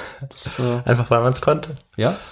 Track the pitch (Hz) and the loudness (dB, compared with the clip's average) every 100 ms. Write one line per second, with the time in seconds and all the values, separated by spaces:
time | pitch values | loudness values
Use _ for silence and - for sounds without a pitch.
0 | - - 135 - - - 123 120 127 120 | -6 -12 -14 -8 -8 -4 -2 0 2 2
1 | 117 117 123 127 - 151 160 139 - - | 4 2 4 2 2 0 -2 -12 -10 0
2 | 117 196 - | 0 0 -8